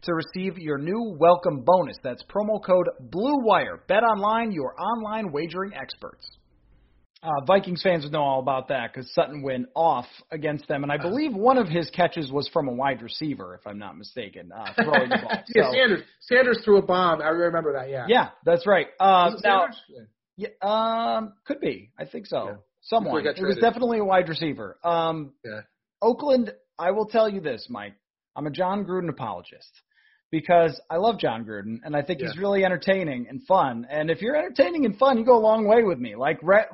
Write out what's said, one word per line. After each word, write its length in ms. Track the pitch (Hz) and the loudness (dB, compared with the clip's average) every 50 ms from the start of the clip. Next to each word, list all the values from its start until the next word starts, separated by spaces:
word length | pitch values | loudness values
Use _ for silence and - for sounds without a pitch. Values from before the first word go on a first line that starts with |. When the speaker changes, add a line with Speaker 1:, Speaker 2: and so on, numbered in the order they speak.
Speaker 1:
to 100 | - 180 170 | -6 -4 -4
receive 440 | 160 151 - - 185 190 190 170 190 | -4 -4 -6 -8 -6 -6 -6 -6 -6
your 200 | 160 151 143 139 | -6 -6 -4 -4
new 380 | 147 170 202 233 240 220 175 139 | -4 -4 -4 -4 -4 -6 -2 4
welcome 420 | 160 170 175 175 - 180 147 131 120 | 6 6 6 6 2 -4 -4 0 2
bonus. 320 | 165 180 185 170 - - - | 4 4 4 2 -2 -6 -10
That's 220 | - 127 123 - - | -8 -10 -10 -10 -14
promo 360 | _ - 202 208 214 214 202 - | _ -4 -4 -2 -2 -2 -4 0
code 220 | - 185 180 170 - - - | 2 2 4 4 0 -4 -8
Blue 460 | 127 113 139 180 226 285 294 277 233 | -16 -10 -6 -4 -2 0 0 2 4
Wire. 360 | 214 190 160 127 98 85 - _ - | 4 4 4 2 -2 -8 -12 _ 2
BetOnline, 640 | 190 214 233 226 214 196 202 214 220 226 233 220 | 2 4 4 4 2 2 0 0 0 0 -2 -2
your 220 | 196 151 131 - - - | -4 -4 -6 -6 -6 -6
online 500 | 175 208 240 226 220 208 214 220 214 175 | -4 -4 -4 -4 -6 -6 -6 -6 -6 -6
wagering 420 | 135 143 170 160 156 185 196 202 - | -4 -6 -6 -6 -6 -8 -8 -8 -8
experts. 540 | 135 127 - - - - - - _ - - _ _ _ _ _ _ _ _ _ _ _ _ _ _ _ _ _ _ | -12 -14 -14 -14 -16 -16 -18 -18 _ -20 -20 _ _ _ _ _ _ _ _ _ _ _ _ _ _ _ _ _ _
Uh, 100 | - 165 147 143 135 175 | -6 -4 -4 -4 2 2
Vikings 340 | 190 202 190 185 180 - | 2 2 2 -2 -8 -2
fans 220 | - 190 175 160 143 | 0 0 0 0 -2
would 80 | 147 | -4
know 100 | 156 151 | -4 -2
all 160 | 143 139 135 135 | 0 0 0 0
about 300 | 123 139 135 131 131 - | 0 0 -2 -2 -2 -4
that 260 | 139 127 117 113 - | -4 -4 -4 -6 -8
'cause 180 | 135 123 - | -12 -14 -4
Sutton 300 | - 175 160 - 151 147 | 0 0 0 0 -4 -8
went 240 | 135 135 131 123 123 - - | -6 -4 -4 -4 -6 -6 -2
off 320 | 151 165 165 147 123 123 - - - _ - | 0 2 2 2 0 -4 -10 -18 -20 _ -14
against 380 | 165 156 147 151 147 147 - - | -12 -6 -4 -4 -4 -6 -4 -4
them, 160 | 151 139 143 | -4 -4 -2
and 80 | 143 | -2
I 20 | 143 | -4
Speaker 2:
Uh-huh. 140 | 151 147 175 | -2 -2 -4
Speaker 1:
believe 260 | 214 285 311 302 208 | -2 -2 -2 -2 -2
one 240 | 190 214 254 269 254 | 2 2 4 4 4
of 80 | 214 | 2
his 240 | 160 160 175 156 - | 0 -2 -4 -4 -4
catches 400 | - 180 175 165 - 170 147 127 | 0 0 0 0 0 -4 -6 -4
was 160 | 135 143 131 | -4 -4 -4
from 220 | - - 165 147 131 | -2 -2 -2 -2 -2
a 40 | |
wide 300 | 120 123 135 139 131 107 | -4 -2 -2 -2 -2 -4
receiver, 540 | 117 110 - - 156 151 135 - 95 90 90 | -8 -14 -10 -8 -6 -6 -6 -8 -10 -16 -16
if 100 | 90 - | -16 -14
I'm 100 | 107 104 | -14 -14
not 220 | 104 104 95 76 82 | -12 -14 -14 -16 -18
mistaken, 540 | 104 - - 127 107 95 - 92 87 87 | -20 -16 -12 -12 -12 -12 -14 -18 -18 -16
uh, 200 | 95 110 107 98 - | -16 -14 -12 -6 -2
throwing 340 | 240 220 151 147 139 127 - | -2 0 2 2 0 0 0
the 80 | 262 247 | -2 -4
ball. 120 | - 214 | -2 -4
Speaker 2:
<laughs> 200 | 226 - - - | -8 -8 -8 0
Yeah, 120 | - 220 147 | 2 2 2
Speaker 1:
So 80 | 127 | 2
Speaker 2:
Sanders, 300 | - 262 254 226 185 147 - _ _ _ | 2 2 2 2 2 -2 -4 _ _ _
Sanders 440 | - - 247 247 262 247 226 226 - | -4 0 4 4 4 4 2 0 4
threw 120 | 214 202 | 4 4
a 60 | 196 | 4
bomb. 380 | 196 190 180 185 185 170 160 156 | 6 4 2 2 4 2 2 0
I 100 | 151 156 | 0 -2
remember 420 | 165 170 170 170 170 165 160 147 | 0 2 0 0 0 0 -2 -2
that, 180 | 139 131 127 135 | -4 -4 -6 -6
yeah. 160 | 135 127 120 196 | -8 -6 0 2
Speaker 1:
Yeah, 200 | 240 240 - - - _ - | 2 2 2 0 -6 _ 2
that's 240 | 160 170 170 - 202 | 2 2 2 4 4
right. 180 | 196 170 143 - - - | 4 4 2 -2 -2 2
Uh, 300 | 190 196 190 180 175 170 | 4 6 6 6 6 4
Speaker 2:
Was 80 | - - | 2 0
it 60 | - 202 | 2 4
Speaker 1:
now, 180 | 196 190 175 | 4 4 2
Speaker 2:
Sanders? 160 | - - - _ _ 139 120 107 107 _ _ _ _ _ | 0 -4 -12 _ _ -20 -20 -20 _ _ _ _ _ _
Speaker 1:
yeah, 120 | 185 208 208 - - | -12 -12 -10 -10 -6
um, 680 | 190 202 214 220 226 226 226 226 233 233 226 220 220 208 - _ _ | -2 -2 0 0 0 0 -2 -2 -2 -2 -2 -2 -4 -6 -14 _ _
could 140 | - 285 - | -8 -8 -4
be. 320 | - 156 113 95 101 _ _ - | -4 -6 -6 -6 -12 _ _ -14
I 60 | 156 | -14
think 220 | - - 240 196 | -12 -12 -16 -12
so. 180 | - 175 127 101 98 | -6 -6 -6 -6 -6
Speaker 2:
Yeah. 40 | 104 101 _ _ _ _ | -10 -14 _ _ _ _
Speaker 1:
Someone. 240 | _ - 226 226 196 151 | _ -2 -2 -2 0 0
Speaker 2:
Before 80 | 143 151 | -2 -2
he 60 | - | -2
got 60 | 151 | -2
Speaker 1:
It 120 | - 185 190 | -4 -2 -2
was 120 | 190 190 | -2 0
Speaker 2:
traded. 40 | - | 2
Speaker 1:
definitely 360 | 226 233 233 233 254 233 233 214 | 2 2 2 0 -2 -2 0 0
a 60 | 208 | 0
wide 240 | 190 190 185 175 165 | 2 2 2 2 2
receiver. 500 | 156 - 165 151 127 - 104 92 - _ - | -4 -4 -4 -4 -4 -6 -10 -12 -12 _ -4
Um, 480 | 175 170 165 165 165 160 160 147 139 _ _ - | -2 0 0 0 -2 -4 -6 -8 -12 _ _ -16
Speaker 2:
Yeah. 180 | 113 107 - - _ _ _ _ _ _ - | -14 -14 -14 -16 _ _ _ _ _ _ 0
Speaker 1:
Oakland, 540 | 202 233 254 262 294 294 262 254 226 202 - _ _ _ _ - | 0 0 0 0 2 2 2 2 2 -2 -8 _ _ _ _ -4
I 140 | 165 185 | -2 -2
will 140 | 196 214 214 | 0 0 -2
tell 220 | 214 - 226 220 214 | 0 2 2 2 2
you 120 | 196 190 | 0 -4
this, 260 | 156 147 117 107 - - | -6 -6 -6 -6 -10 -12
Mike. 260 | 120 101 104 101 - _ _ _ _ _ _ _ - | -12 -12 -12 -14 -16 _ _ _ _ _ _ _ -12
I'm 100 | 139 147 | -10 -8
a 40 | 151 | -8
John 320 | 135 175 185 185 196 208 190 | -4 -2 -2 -2 -2 -4 -4
Gruden 220 | 165 185 185 175 160 | -4 -4 -4 -4 -6
apologist 720 | 127 - 131 107 92 90 - - - - - _ _ _ _ _ _ _ _ _ _ _ _ - | -6 -6 -8 -8 -8 -10 -14 -18 -20 -20 -20 _ _ _ _ _ _ _ _ _ _ _ _ -6
because 480 | 165 156 156 - 175 170 170 160 139 - - - | -6 -6 0 4 4 4 4 4 0 -6 -10 -6
I 60 | 160 170 | -4 0
love 200 | 202 233 214 170 | 0 0 0 0
John 260 | 165 139 113 113 113 | -2 -4 -4 -4 -8
Gruden, 360 | 107 107 104 98 110 113 113 - | -10 -10 -10 -8 -8 -10 -10 -8
and 120 | 156 147 | -4 -4
I 60 | 147 | -4
think 180 | 143 - 180 - | -2 -2 -6 -6
he's 140 | - - - | -6 -8 -8
Speaker 2:
Yeah. 60 | 170 | -4
Speaker 1:
really 200 | 196 202 202 196 190 | -2 0 2 2 2
entertaining 640 | 185 180 151 - 196 190 190 180 151 131 123 120 110 | 2 0 -2 0 0 0 0 0 -4 -6 -8 -8 -10
and 140 | 135 127 - | -12 -12 0
fun. 400 | - 185 185 151 131 120 117 120 131 | 2 4 4 4 2 -2 -6 -8 -6
And 200 | 147 151 156 165 | -4 -4 -2 -2
if 100 | 165 165 | -2 -2
you're 160 | 202 240 294 | -2 -2 0
entertaining 480 | 302 349 370 247 - - 359 349 311 269 | -2 -2 -2 2 2 2 2 4 0 0
and 120 | 214 190 - | 0 2 4
fun, 180 | 262 277 262 226 | 4 4 4 4
you 60 | 226 | 6
go 120 | 254 247 | 6 6
a 40 | 226 | 6
long 260 | 214 214 220 226 214 | 8 4 4 4 4
way 160 | 202 220 240 226 | 6 6 6 6
with 140 | 190 165 123 | 4 0 -2
me. 160 | 123 110 101 | -6 -10 -6
Like 220 | 113 131 151 160 - | -2 -2 -2 -2 -2
Re-, 240 | 147 175 196 220 214 - | 2 4 4 4 4 2